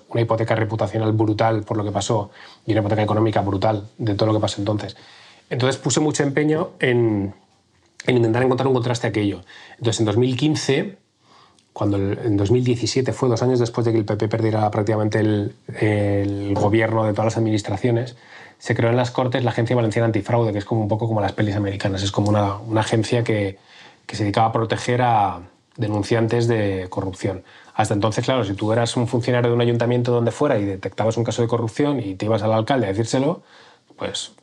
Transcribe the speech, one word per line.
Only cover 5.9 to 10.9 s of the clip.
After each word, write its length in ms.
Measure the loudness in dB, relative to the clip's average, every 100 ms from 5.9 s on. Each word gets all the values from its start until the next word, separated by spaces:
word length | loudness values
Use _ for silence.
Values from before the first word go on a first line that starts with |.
| 0
mucho 240 | 0 2
empeño 460 | 0 2 2 0 -2 -2
en, 520 | 0 2 2 0 -2 -8 _ _ _ _ _ -10 0
en 80 | 2
intentar 260 | 2 2
encontrar 240 | 2 2 2
un 80 |
contraste 320 | 0 0 -2 -2
a 40 |
aquello. 320 | 0 -2 -4 -10 -20 -20 -6
Entonces 220 | -2 0
en 60 | 0
dos 100 | 2
mil 200 | 2 2
quince 640 | 0 0 0 -2 -2